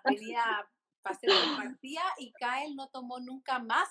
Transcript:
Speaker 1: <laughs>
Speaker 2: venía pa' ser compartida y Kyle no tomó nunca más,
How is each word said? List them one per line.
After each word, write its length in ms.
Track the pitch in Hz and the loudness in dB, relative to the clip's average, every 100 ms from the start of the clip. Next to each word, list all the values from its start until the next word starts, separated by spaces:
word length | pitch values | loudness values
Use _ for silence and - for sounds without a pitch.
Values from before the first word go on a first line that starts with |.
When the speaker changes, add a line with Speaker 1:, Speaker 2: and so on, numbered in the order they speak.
Speaker 1:
<laughs> 0 | |
Speaker 2:
venía 640 | 269 214 220 233 226 208 202 _ _ _ | 0 0 -2 0 0 0 -4 _ _ _
pa' 120 | 190 | -6
ser 220 | 190 - 392 | 0 6 6
compartida 680 | 320 294 254 262 269 311 370 - | 6 0 -4 -10 -8 -2 -2 -2
y 160 | 240 | -8
Kyle 400 | - 240 262 302 | -4 -2 -2 -4
no 140 | 269 269 | -8 -10
tomó 320 | 262 247 254 | -10 -8 -10
nunca 380 | 247 262 - 254 | -10 -10 -4 -4
más, 300 | 226 269 381 | 2 2 2